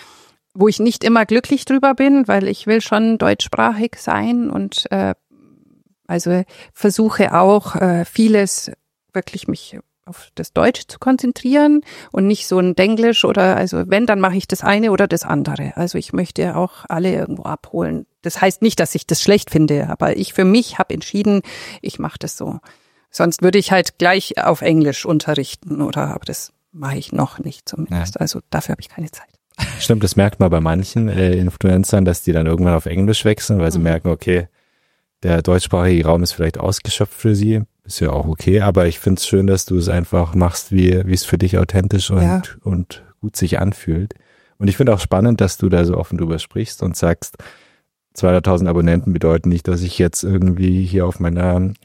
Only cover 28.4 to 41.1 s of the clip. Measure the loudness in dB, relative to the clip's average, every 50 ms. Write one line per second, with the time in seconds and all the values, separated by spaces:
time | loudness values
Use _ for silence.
28.4 | -10 _ -8 -6 -6 -6 -8 -10 -10 -16 -14 -12 -12 -12 -12 -18 -20 _ _ _
29.4 | _ _ _ -8 -8 -8 -6 -6 0 0 0 2 0 0 2 2 2 2 2 2
30.4 | 2 2 2 2 2 0 0 0 -2 -2 -2 -2 -2 0 0 0 2 2 2 2
31.4 | 0 -2 -2 0 0 2 2 2 2 2 4 4 4 2 2 0 0 0 0 2
32.4 | 2 2 2 2 2 2 2 2 0 -2 -2 0 2 2 0 2 2 0 0 0
33.4 | 0 0 0 2 2 0 0 0 2 2 0 0 0 -2 -2 -2 -2 0 0 0
34.4 | -2 -4 _ _ _ _ _ _ _ _ _ _ _ _ _ _ -2 0 0 2
35.4 | 2 2 2 2 2 0 0 2 2 4 4 4 4 4 2 2 2 -2 -2 -2
36.4 | -4 -4 -2 -4 -4 -4 -4 -4 -6 -6 -4 -2 -4 -4 -4 -4 0 0 2 2
37.4 | 2 0 0 0 -2 -4 _ _ _ -16 -6 -4 -2 -2 -2 -2 -2 -4 -4 -2
38.4 | 0 2 2 4 4 4 4 4 2 2 0 0 0 0 0 0 0 0 0 2
39.4 | 4 2 2 0 0 -2 -2 0 0 0 0 -2 -2 0 0 0 0 0 2 2
40.4 | 2 2 0 -4 -6 -2 2 4 4 4 4 2 2 0